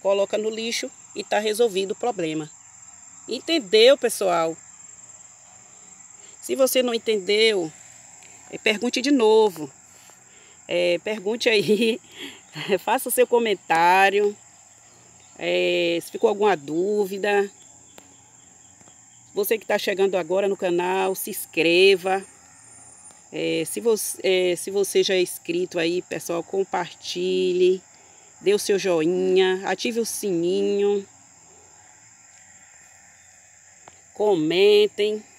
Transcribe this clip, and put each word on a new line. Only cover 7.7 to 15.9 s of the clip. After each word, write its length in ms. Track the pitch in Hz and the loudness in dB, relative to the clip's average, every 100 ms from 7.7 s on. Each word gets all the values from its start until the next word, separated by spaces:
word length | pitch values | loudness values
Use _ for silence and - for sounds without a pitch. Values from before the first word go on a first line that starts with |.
| - - - - - - - - | -10 -20 -20 -20 -20 -20 -20 -18
é, 80 | - | -6
pergunte 420 | - 214 240 254 | -4 -2 -2 -4
de 100 | 247 | 0
novo. 600 | 285 220 220 214 165 147 - - - - - _ - - - - | 2 4 4 4 -2 -14 -14 -20 -20 -20 -20 _ -20 -20 -20 -6
É, 320 | 175 175 175 | -2 0 -2
pergunte 500 | 208 214 190 233 240 | -4 -8 -6 -2 0
aí, 520 | 220 160 208 226 226 - - - - | 2 2 2 2 -2 -8 -18 -18 -18
<laughs> 420 | - 151 151 180 | -20 -14 -4 -2
faça 280 | - 247 254 | 0 -4 -2
o 40 | |
seu 140 | 240 247 | 0 2
comentário. 1080 | 240 226 196 _ 165 170 185 196 196 208 208 - - _ _ _ _ - - - - | 2 0 -4 _ 2 4 6 4 4 0 -2 -18 -20 _ _ _ _ -20 -20 -20 -10
É, 600 | 170 175 180 175 175 | -4 0 0 0 0